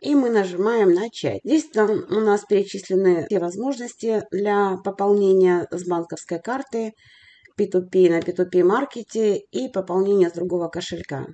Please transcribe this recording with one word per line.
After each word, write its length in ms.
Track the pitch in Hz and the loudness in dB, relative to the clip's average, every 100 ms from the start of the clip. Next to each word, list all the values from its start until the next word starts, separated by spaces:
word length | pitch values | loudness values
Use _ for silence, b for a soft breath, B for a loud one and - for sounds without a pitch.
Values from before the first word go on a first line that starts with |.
И 120 | 262 | 0
мы 160 | 285 247 | 2 2
нажимаем 640 | 220 190 175 208 233 190 | 0 0 -2 0 2 4
«Начать». 480 | 175 226 - 143 98 - | 4 0 -6 -6 -4 0
Здесь 240 | 311 - | 0 0
там 200 | 220 208 | 0 0
у 300 | 208 - 208 | 0 -2 -2
нас 240 | 214 202 | 2 0
перечислены 840 | - 202 196 196 - 190 185 170 147 | 2 0 0 -8 -2 0 2 2 0
все 120 | 202 | -2
возможности 840 | 170 190 254 254 240 - 226 220 208 | -2 -6 -6 -6 -10 -8 -4 -4 -4
для 460 | 190 208 202 202 185 | -4 -2 0 0 -2
пополнения 800 | 196 196 202 202 196 190 185 175 - | -6 -2 2 4 4 4 4 2 -2
с 160 | 185 175 | -8 -4
банковской 540 | 170 170 160 - 165 | -4 -4 -10 -8 -8
карты, 500 | 190 262 269 226 220 - b b b b b - | -6 -8 -6 -6 -8 -10 b b b b b -4
P 120 | 196 | -2
two 200 | 185 180 | -2 0
P 200 | 190 180 | 4 4
на 120 | 165 | 4
P 120 | 165 | -2
two 160 | 180 180 | -4 -2
P 120 | 180 | 2
маркете 760 | 175 220 277 240 214 220 214 202 | 2 2 -2 -8 -10 -2 0 0
и 320 | - 214 262 | -4 -8 -6
пополнение 600 | 196 185 180 196 202 170 | -6 -4 -2 2 2 2
с 40 | |
другого 340 | 165 180 175 165 | 0 -4 -4 -4
кошелька. 600 | 175 175 170 - 139 - | -8 -10 -12 -10 -10 -10